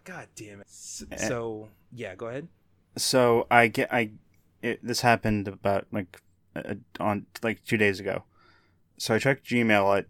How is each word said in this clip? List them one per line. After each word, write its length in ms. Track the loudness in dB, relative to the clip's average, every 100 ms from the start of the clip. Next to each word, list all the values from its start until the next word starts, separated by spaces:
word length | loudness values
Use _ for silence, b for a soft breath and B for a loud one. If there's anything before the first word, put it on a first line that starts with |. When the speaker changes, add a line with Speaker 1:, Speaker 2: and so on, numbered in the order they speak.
Speaker 1:
God 240 | -18 -18 -18 -18
damn 240 | -18 -18
it. 60 | -20
S-, 360 | -20 -16 -16 -14
Speaker 2:
Eh. 60 | -8
Speaker 1:
so, 540 | -4 -4 -6 -10 -14 _ _
yeah, 220 | -14 -14
go 120 | -12 -10
ahead. 220 | -10 -12 _ _ _ _ -6
Speaker 2:
So, 500 | 0 4 6 4 6
I 180 | 6 6
get, 240 | 4 -2
I, 180 | -2 -2 -8 _ _ _ _
it, 240 | -6 -6
this 160 | -6 0
happened 480 | 4 4 2 -2 -2
about, 380 | -4 -2 -2 -2
like, 300 | -8 -8 -14 _ _ _
uh, 200 | -12 -10 -10 -10 -4
on, 240 | -2 -2 -4 -6
like, 220 | -6 -6
two 140 | -2 2
days 200 | 2 2
ago. 260 | -4 -6 -8 b b b b b _ -10
So 200 | -2 0
I 20 |
checked 260 | 2 -2
Gmail 540 | -2 0 4 4 4
at, 80 | 2